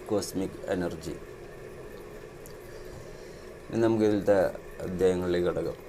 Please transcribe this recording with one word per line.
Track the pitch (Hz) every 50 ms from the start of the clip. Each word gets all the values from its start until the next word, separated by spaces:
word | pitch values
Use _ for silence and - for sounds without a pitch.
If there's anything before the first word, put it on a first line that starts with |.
| - -
കോസ്മിക് | 107 101 90 - - 95 95 90 - - - - 98
എനർജി. | 90 85 85 85 80 80 85 - - - - - - - - - - - - - - - - - - - - - - - - - - - - - - - - - - - - - - - - - - - - - - - - - - - -
ഇനി | - 113 117
നമുക്ക് | 113 113 110 107 107
ഇതിലത്തെ | 104 101 87 101 101 95 87 - - - - - - - - 87
അധ്യായങ്ങളിലേക്ക് | 92 87 92 92 90 90 90 90 87 90 87 85
കടക്കാം. | 82 82 80 - - - -